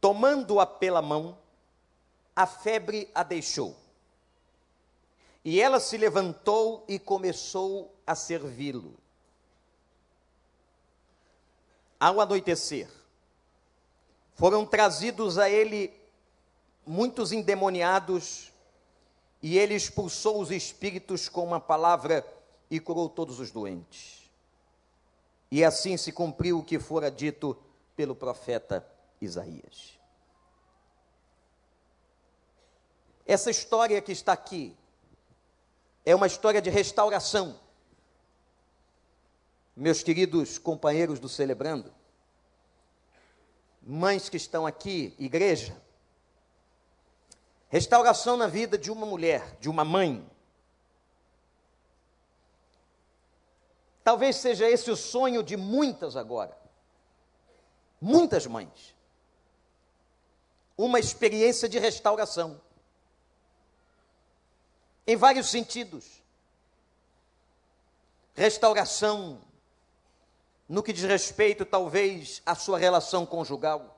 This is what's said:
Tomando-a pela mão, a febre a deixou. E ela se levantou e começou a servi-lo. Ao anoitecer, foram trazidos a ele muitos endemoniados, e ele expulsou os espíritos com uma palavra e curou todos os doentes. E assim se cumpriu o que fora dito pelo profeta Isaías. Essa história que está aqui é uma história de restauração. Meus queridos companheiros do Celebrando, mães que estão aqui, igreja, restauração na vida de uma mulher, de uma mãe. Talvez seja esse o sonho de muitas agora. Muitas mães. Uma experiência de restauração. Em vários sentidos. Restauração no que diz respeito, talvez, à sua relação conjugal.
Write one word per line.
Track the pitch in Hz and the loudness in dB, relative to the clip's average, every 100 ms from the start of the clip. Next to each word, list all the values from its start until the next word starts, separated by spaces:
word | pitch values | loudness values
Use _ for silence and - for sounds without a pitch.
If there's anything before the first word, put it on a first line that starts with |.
Tomando-a | 196 202 254 285 254 202 | 4 4 4 2 2 2
pela | 185 - 185 175 | 2 2 0 0
mão, | 151 151 165 180 _ _ _ _ _ _ _ _ _ - | 0 -4 -4 -14 _ _ _ _ _ _ _ _ _ 0
a | 180 | 0
febre | - 214 220 - 214 202 | 0 -4 -4 -4 -8 -6
a | - | -6
deixou. | 170 175 - - 107 - _ _ _ _ _ _ _ _ _ _ _ _ _ _ _ _ | -4 -4 -6 -6 -6 -10 _ _ _ _ _ _ _ _ _ _ _ _ _ _ _ _
E | 160 175 | -2 4
ela | 247 262 | 4 4
se | 254 220 | 0 0
levantou | 214 175 190 160 - 214 226 220 - | 2 2 -2 -2 0 2 2 -2 -8
e | 196 | -10
começou | - 196 185 165 - 190 190 196 180 _ - | -4 -2 -2 -6 -8 -6 -4 -6 -12 _ -6
a | |
servi-lo. | 160 - 165 143 120 143 123 82 58 _ _ _ _ _ _ _ _ _ _ _ _ _ _ _ _ _ _ _ _ _ _ _ _ _ _ _ _ _ _ | -6 -4 -6 -8 -10 -8 -8 -12 -20 _ _ _ _ _ _ _ _ _ _ _ _ _ _ _ _ _ _ _ _ _ _ _ _ _ _ _ _ _ _
Ao | 156 196 | 2 4
anoitecer, | 202 202 175 165 - 143 - - _ _ _ _ _ _ _ _ _ _ _ _ _ | 2 0 0 -2 -2 -8 -10 -16 _ _ _ _ _ _ _ _ _ _ _ _ _
foram | _ 170 208 | _ 4 4
trazidos | 214 214 214 147 214 - 214 175 | 2 4 4 2 -6 -4 -2 2
a | 196 | 4
ele | 208 220 214 190 - _ _ _ _ _ _ _ _ - | 4 2 0 -8 -10 _ _ _ _ _ _ _ _ -10
muitos | 165 247 254 196 | -2 -2 -2 -4
endemoniados, | 220 202 196 196 185 175 190 175 180 - - - _ _ _ _ _ _ _ _ _ | -4 0 0 0 0 2 2 0 -4 -4 -14 -18 _ _ _ _ _ _ _ _ _
e | 156 180 | 0 2
ele | 208 | 4
expulsou | 208 - - 185 - 214 214 | 0 -4 -6 -6 -4 -2 -2
os | 170 | -4
espíritos | 185 - - 196 185 - 180 - | -6 -8 -8 -8 -8 -8 -8 -6
com | 175 | -6
uma | 175 170 | -4 -4
palavra | - 156 165 175 147 160 - - _ _ _ | -2 2 4 2 2 0 -2 -18 _ _ _
e | 160 | -8
curou | 160 165 165 | -4 -4 -4
todos | 165 160 123 | -4 -8 -8
os | 117 | -12
doentes. | 113 101 87 82 - - - _ _ _ _ _ _ _ _ _ _ _ _ _ | -10 -10 -10 -14 -20 -20 -20 _ _ _ _ _ _ _ _ _ _ _ _ _
E | 143 | 4
assim | 160 156 190 175 | 4 4 -4 -4
se | - | -6
cumpriu | - 170 151 170 170 | -6 -6 -2 -2 -2
o | |
que | 147 156 | -2 -6
fora | - 160 147 | -4 -4 -4
dito | 135 147 147 151 120 _ _ _ | -4 -6 -4 -6 -8 _ _ _
pelo | - 143 | -8 -6
profeta | 123 127 120 - 117 - 95 - _ _ _ | -6 -8 -8 -6 -6 -4 -8 -8 _ _ _
Isaías. | 104 87 85 80 - - - _ _ _ _ _ _ _ _ _ _ _ _ _ _ _ _ _ _ _ _ _ _ _ _ _ _ _ _ _ _ _ _ _ - | -10 -10 -12 -16 -20 -20 -20 _ _ _ _ _ _ _ _ _ _ _ _ _ _ _ _ _ _ _ _ _ _ _ _ _ _ _ _ _ _ _ _ _ 0
Essa | 196 240 | 0 2
história | 220 - 220 226 208 | -4 -2 0 2 0
que | 202 | -2
está | 185 - | -6 0
aqui | 180 - 185 120 - _ _ _ _ _ _ _ _ _ _ _ _ - | 0 -2 -12 -12 -16 _ _ _ _ _ _ _ _ _ _ _ _ 4
é | |
uma | 185 196 | 4 4
história | - 214 208 | 2 0 2
de | 180 | 2
restauração. | 202 190 - 214 202 - 208 180 - _ _ _ _ _ _ _ _ _ _ _ _ _ _ _ _ _ _ _ _ _ - | 0 0 2 2 0 -2 -2 -4 -10 _ _ _ _ _ _ _ _ _ _ _ _ _ _ _ _ _ _ _ _ _ -4
Meus | 151 156 | 0 0
queridos | - 165 180 160 143 - | 2 2 2 2 -2 -4
companheiros | - 156 156 151 170 143 | -6 -2 0 2 0 -2
do | 123 | -8
Celebrando, | - 135 120 143 151 98 _ _ _ _ _ _ _ _ _ _ _ _ _ _ _ _ _ _ _ | -4 -2 -2 -4 -6 -10 _ _ _ _ _ _ _ _ _ _ _ _ _ _ _ _ _ _ _
mães | - 147 185 196 - | -12 -2 0 0 -4
que | 170 | -10
estão | - 165 160 | -6 -4 -4
aqui, | - 196 185 117 - | -6 -8 -6 -8 -8
igreja, | 135 160 196 156 107 92 _ _ _ _ _ _ _ _ _ _ _ _ _ _ _ - _ _ _ | -2 2 2 2 -2 -14 _ _ _ _ _ _ _ _ _ _ _ _ _ _ _ -20 _ _ _
restauração | 156 - 240 247 214 233 247 | 0 6 6 6 4 2 0
na | 220 | 0
vida | 170 226 202 | 0 -2 -2
de | 202 | -4
uma | 220 | -8
mulher, | 214 185 165 143 - - | -6 -2 0 0 -2 -10
de | 151 | -6
uma | 160 | -2
mãe. | 156 180 180 120 - _ _ _ _ _ _ _ _ _ _ _ _ _ _ _ _ _ _ _ _ _ _ _ _ _ _ _ _ _ _ _ _ _ _ _ _ _ | 0 2 2 0 -10 _ _ _ _ _ _ _ _ _ _ _ _ _ _ _ _ _ _ _ _ _ _ _ _ _ _ _ _ _ _ _ _ _ _ _ _ _
Talvez | - 233 269 - | 2 4 4 2
seja | 247 214 220 | 0 2 4
esse | 233 240 | 4 2
o | 208 | -6
sonho | - 240 262 240 | -4 -2 0 0
de | 165 196 | -4 -6
muitas | 190 247 294 196 160 127 | -2 0 0 -2 -8 -8
agora. | 110 117 95 - - _ _ _ _ _ _ _ _ _ _ _ _ _ | -8 -6 -8 -12 -20 _ _ _ _ _ _ _ _ _ _ _ _ _
Muitas | 170 311 339 190 131 | 4 4 6 0 -2
mães. | 113 87 - - _ _ _ _ _ _ _ _ _ _ _ _ _ _ _ _ _ _ - | -10 -12 -18 -20 _ _ _ _ _ _ _ _ _ _ _ _ _ _ _ _ _ _ -2
Uma | 233 247 | 2 2
experiência | 220 - 226 214 226 240 226 | 2 0 0 4 4 4 -2
de | 220 | 0
restauração. | 220 - 214 214 208 - 165 147 _ _ _ _ _ _ _ _ _ _ _ _ _ _ _ _ _ _ _ _ _ _ _ _ | 0 0 0 0 -2 -4 -6 -8 _ _ _ _ _ _ _ _ _ _ _ _ _ _ _ _ _ _ _ _ _ _ _ _
Em | - 226 | 0 6
vários | 247 262 233 | 6 6 0
sentidos. | 247 226 233 220 160 - - _ _ _ _ _ _ _ _ _ _ _ _ _ _ _ _ _ _ _ _ _ | -4 -4 -10 -10 -14 -20 -20 _ _ _ _ _ _ _ _ _ _ _ _ _ _ _ _ _ _ _ _ _
Restauração | - 208 214 226 214 175 - 214 208 185 123 - _ _ _ _ _ _ _ _ _ _ _ _ | 2 2 6 4 4 0 0 0 0 -6 -14 -20 _ _ _ _ _ _ _ _ _ _ _ _
no | 175 | -6
que | 214 | -4
diz | 180 | -4
respeito, | 190 196 - - 208 208 | 0 0 0 2 2 2
talvez, | 190 196 180 170 196 185 143 - - | -2 -2 0 0 0 -2 -12 -10 -6
à | |
sua | 170 - 185 | -4 -2 2
relação | 180 180 - 185 170 | 4 4 2 -4 -2
conjugal. | 170 160 139 156 151 - | -6 -6 -4 -4 -4 -8